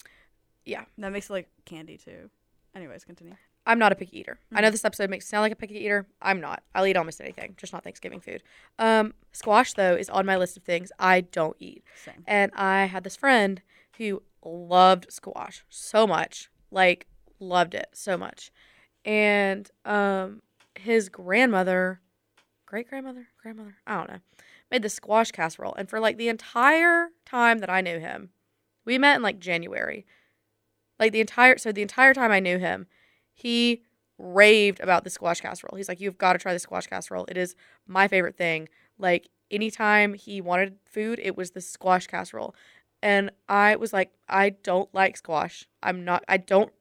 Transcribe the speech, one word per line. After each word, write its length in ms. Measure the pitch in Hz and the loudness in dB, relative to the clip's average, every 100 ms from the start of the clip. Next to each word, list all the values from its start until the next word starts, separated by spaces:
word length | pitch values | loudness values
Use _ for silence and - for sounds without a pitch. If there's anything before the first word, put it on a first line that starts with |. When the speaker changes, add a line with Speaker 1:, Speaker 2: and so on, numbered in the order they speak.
| - _ _ _ _ _ - | -20 _ _ _ _ _ -14
Speaker 1:
Yeah. 200 | 202 - - | -14 -14 -14
Speaker 2:
That 140 | 196 | -10
makes 180 | 202 - | -10 -8
it 40 | |
like 160 | 196 170 _ - | -10 -10 _ -20
candy, 320 | 165 160 - | -20 -20 -20
too. 340 | - 90 214 _ _ _ _ | -20 -20 -20 _ _ _ _
Anyways, 300 | 196 160 - _ | -20 -18 -20 _
continue. 300 | 175 170 190 _ _ - | -20 -20 -20 _ _ 0
Speaker 1:
I'm 100 | 233 | 4
not 120 | 214 | 4
a 40 | 196 | 2
picky 240 | 185 - | -6 -16
eater. 200 | - - _ | -16 -18 _
I 100 | 202 | 2
know 60 | 214 | 2
Speaker 2:
Mm-hmm. 40 | |
Speaker 1:
this 120 | 214 214 | 2 -4
episode 240 | - 196 | -4 -6
makes 140 | 196 - | -6 -6
me 40 | |
sound 140 | 208 | -2
like 80 | 214 | -2
a 40 | 220 | -4
picky 220 | 208 208 | -14 -10
eater. 300 | 214 208 196 _ | -4 -4 -4 _
I'm 180 | 185 190 | -4 -4
not. 220 | 147 - _ | -4 -12 _
I'll 140 | - 190 | -2 0
eat 100 | 185 | 0
almost 240 | 160 - | -2 -10
anything, 320 | - - - 180 | -16 -16 -18 -16
just 140 | 190 | -16
not 100 | 180 | -16
Thanksgiving 360 | 180 - 180 175 | -16 -16 -16 -16
food. 220 | - 90 _ _ _ - | -16 -16 _ _ _ -2
Um, 340 | 226 220 214 - _ | 2 2 2 -6 _
squash, 420 | - 233 214 254 | -10 2 2 2
though, 220 | - 185 175 | 0 0 0
is 140 | - | -2
on 160 | 190 196 | -2 0
my 120 | 190 | 0
list 200 | 180 - | -2 -6
of 60 | |
things 280 | - 175 180 - | -6 -6 -6 -2
I 240 | 185 185 | 2 2
don't 340 | 180 - 160 - | 0 -4 -4 -6
eat. 240 | - - _ - | -18 -20 _ -20
Speaker 2:
Same. 200 | - - 175 | -20 -16 -2
Speaker 1:
And 260 | 208 196 - | 0 0 0
I 300 | 196 190 190 | 0 0 0
had 180 | 185 | -4
this 120 | 185 - | -12 -4
friend 460 | 277 247 196 185 _ _ _ - | 2 4 2 -2 _ _ _ -10
who 260 | 220 196 _ _ | -8 -8 _ _
loved 680 | 165 170 175 180 185 185 - | -16 -12 2 6 8 6 0
squash 520 | - - - - - _ | -20 -16 -14 -14 -16 _
so 360 | - - 214 220 | -18 -2 2 2
much, 420 | 170 - - - _ _ | 2 -4 -10 -20 _ _
like, 340 | 190 185 175 - _ _ - | 2 2 2 -6 _ _ -18
loved 360 | 185 180 175 - | -2 0 0 -2
it 120 | - | -10
so 240 | - - 175 | -12 -8 -6
much. 340 | - - - _ _ _ _ _ | -8 -16 -20 _ _ _ _ _
And, 680 | 214 214 208 202 196 196 202 _ | -4 0 2 2 0 -2 -8 _
um, 580 | - 208 202 190 190 214 _ _ _ - | -4 0 0 -2 -6 -12 _ _ _ -14
his 300 | 196 226 190 | -2 0 0
grandmother, 920 | - 180 208 254 196 185 185 185 185 _ _ _ _ _ _ - | -10 -2 2 2 2 0 0 -2 -6 _ _ _ _ _ _ -14
great-grandmother, 600 | 208 240 269 262 254 240 _ | -12 -10 -12 -14 -16 -20 _
grandmother, 360 | 226 220 208 202 - | -20 -20 -20 -20 -10
I 80 | 202 | -10
don't 120 | - | -10
know, 100 | 185 _ _ - _ - | -14 _ _ -20 _ -6
made 120 | 254 | -4
the 80 | 208 | -4
squash 420 | - - 214 226 | -8 0 0 0
casserole. 420 | - 165 - - - | -2 -6 -6 -12 -10
And 140 | 196 | -10
for, 100 | 220 | -2
like, 180 | 220 208 | -2 -2
the 100 | 233 | -4
entire 840 | 226 - 233 262 320 339 339 339 _ - | -6 -6 2 4 4 4 2 0 _ -8
time 340 | 247 233 226 | 0 2 4
that 100 | 190 | 2
I 120 | 185 | 0
knew 160 | 185 170 | -2 -6
him, 320 | 160 - 185 _ _ _ _ _ | -8 -12 -16 _ _ _ _ _
we 140 | - 254 | -2 4
met 180 | 285 277 | 4 4
in, 60 | |
like, 160 | 214 196 | 0 -4
January. 640 | 175 170 170 - - - - _ _ _ _ _ _ _ _ - | -4 -4 -4 -8 -8 -10 -16 _ _ _ _ _ _ _ _ 0
Like, 140 | 220 | 0
the 80 | 220 | 2
entire, 360 | 214 - 254 254 | -2 6 6 6
so 140 | 226 | 0
the 100 | 208 | -6
entire 320 | 208 - 269 | -4 4 6
time 160 | 269 233 | 6 4
I 80 | 202 | 2
knew 180 | 185 180 | 2 -2
him, 280 | 175 185 180 _ _ _ _ | -2 -6 -10 _ _ _ _
he 500 | _ 240 233 240 233 _ _ _ _ | _ -4 0 0 0 _ _ _ _
raved 600 | 180 180 208 214 202 185 | -2 6 8 8 4 0
about 220 | 185 175 | 0 0
the 60 | 185 | 0
squash 320 | - 170 175 | -6 -4 -4
casserole. 340 | - 180 - 196 | -8 -12 -14 -14
He's 120 | 196 | -12
like, 100 | 175 | -8
"You've 180 | 196 185 | -8 0
gotta 220 | 185 180 | 2 2
try 140 | 190 | -2
the 60 | 175 | -6
squash 280 | - 185 - | -6 -10 -8
casserole. 380 | 92 - 90 - | -10 -10 -10 -8
It 100 | 180 | -6
is 160 | 180 - _ _ - | -6 -8 _ _ -4
my 220 | 185 196 | 2 4
favorite 300 | 190 175 - | 2 0 -2
thing." 320 | 175 160 156 _ _ - | -4 -4 -8 _ _ -6
Like, 300 | 185 175 _ _ - | -2 -2 _ _ -8
anytime 640 | 202 220 - 214 208 208 | -6 -4 -2 2 4 2
he 260 | 202 - 202 | -2 -12 -10
wanted 380 | 175 180 196 196 _ | -2 0 -2 -6 _
food, 340 | 214 214 233 | -8 -6 -6
it 140 | 190 180 | -8 -8
was 160 | 180 | -10
the 80 | 185 | -12
squash 480 | - - 185 180 - | -16 -6 0 0 0
casserole. 480 | 190 185 110 - - _ _ _ - | -10 -10 -10 -12 -14 _ _ _ -4
And 280 | 208 143 196 - - | 2 2 2 -6 -2
I 260 | 202 208 214 | 4 4 4
was 160 | 220 | 0
like, 200 | 196 185 _ - | -2 -2 _ -2
"I 220 | 190 202 | 2 2
don't 420 | 202 - 180 196 | 0 -2 -2 -2
like 240 | 190 190 - | 0 0 -2
squash. 500 | - 156 170 - - - | -6 -4 -4 -8 -20 -8
I'm 220 | - 180 175 | -6 -6 -2
not, 180 | 175 - | -2 0
I 80 | 190 | -2
don't 340 | 185 196 220 _ | 2 2 2 _